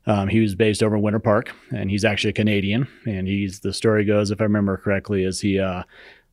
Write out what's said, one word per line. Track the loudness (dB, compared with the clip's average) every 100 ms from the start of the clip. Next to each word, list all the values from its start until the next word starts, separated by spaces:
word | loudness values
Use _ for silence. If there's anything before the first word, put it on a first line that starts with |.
| -2
Um, | 0 2
he | 2
was | 2
based | 2 0 2
over | 0
in | 0
Winter | 0 0
Park, | 2 2 0 -10 -10
and | -6 -2
he's | 0
actually | 0 0 -2
a |
Canadian, | 0 2 2 0 -2 -4 -6
and | -8 -4 -2
he's, | -2 -4 -6
the | -8
story | -2 2 2
goes, | 2 2 0
if | 0
I |
remember | 0 2 0 -2
correctly, | -2 -2 -2 -2
is | -2 -2
he, | 0 0
uh, | 0 -4 -10 -18 -20 -20 _